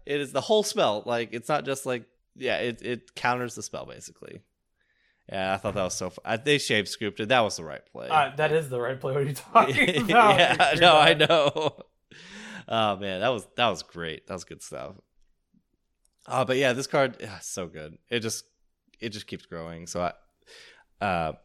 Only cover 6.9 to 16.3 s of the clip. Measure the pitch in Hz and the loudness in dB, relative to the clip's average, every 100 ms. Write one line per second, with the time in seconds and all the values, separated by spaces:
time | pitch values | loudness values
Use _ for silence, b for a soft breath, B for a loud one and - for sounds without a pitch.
6.9 | - 104 - 107 127 104 - 78 67 _ | -6 -6 -4 0 2 2 -2 -12 -14 _
7.9 | - - 156 139 143 151 160 139 123 120 | -12 0 2 2 0 0 0 -2 -4 -4
8.9 | 127 139 143 143 139 - 226 135 285 208 | -6 -4 -4 -4 -6 2 4 6 2 2
9.9 | 160 214 240 208 190 147 151 151 156 175 | 2 4 6 8 8 6 4 2 6 8
10.9 | 156 156 156 151 165 143 156 151 - - | 8 8 6 4 6 4 0 -4 -4 -20
11.9 | _ _ B B B B B B 113 107 | _ _ B B B B B B 0 0
12.9 | 98 98 92 120 113 - - 117 85 - | 0 -4 -2 -2 -2 -6 0 0 0 -8
13.9 | 85 82 76 - 90 - 78 - 65 71 | -10 -8 -8 -10 -12 -12 -18 -14 -12 -12
14.9 | 95 _ _ _ _ _ _ _ _ _ | -16 _ _ _ _ _ _ _ _ _
15.9 | _ _ _ - | _ _ _ -6